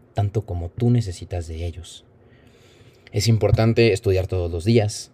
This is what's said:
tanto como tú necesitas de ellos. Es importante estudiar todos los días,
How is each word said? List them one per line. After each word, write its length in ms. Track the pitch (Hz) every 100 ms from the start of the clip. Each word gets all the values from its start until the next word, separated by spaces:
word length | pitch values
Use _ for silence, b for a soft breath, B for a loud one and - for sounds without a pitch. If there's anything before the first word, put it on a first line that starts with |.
| _
tanto 320 | - 101 110 -
como 240 | 87 85
tú 200 | - 120
necesitas 580 | 120 95 85 82 90 82
de 180 | 80 85
ellos. 400 | 82 82 - _ _ B B B B B B B B B 110
Es 140 | 107
importante 640 | 110 101 117 113 117 117
estudiar 340 | 95 101 92 90
todos 240 | 92 87
los 140 | 85 95
días, 480 | 117 104 - -